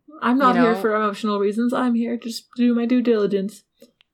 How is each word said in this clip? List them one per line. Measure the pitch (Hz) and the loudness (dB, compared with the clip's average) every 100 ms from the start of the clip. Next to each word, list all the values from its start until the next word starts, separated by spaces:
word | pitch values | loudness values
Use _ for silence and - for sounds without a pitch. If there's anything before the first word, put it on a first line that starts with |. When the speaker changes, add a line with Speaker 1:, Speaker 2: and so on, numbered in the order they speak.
| _ - | _ -6
Speaker 1:
"I'm | - 254 | -2 2
not | 269 233 | 4 4
Speaker 2:
You | |
Speaker 1:
here | 240 | 2
Speaker 2:
know? | 226 | 2
Speaker 1:
for | 226 | 0
emotional | 214 214 202 214 202 | 0 -2 -4 -4 -2
reasons. | 202 208 240 | -2 0 -2
I'm | 254 254 | -2 0
here | 233 233 233 | -2 -2 -6
just | 233 226 - - | -8 -14 -10 -2
to | 240 | 0
do | |
my | 233 233 | 2 2
due | 254 | 2
diligence." | 240 220 202 196 196 - _ _ - _ _ | 2 2 2 -2 -4 -10 _ _ -20 _ _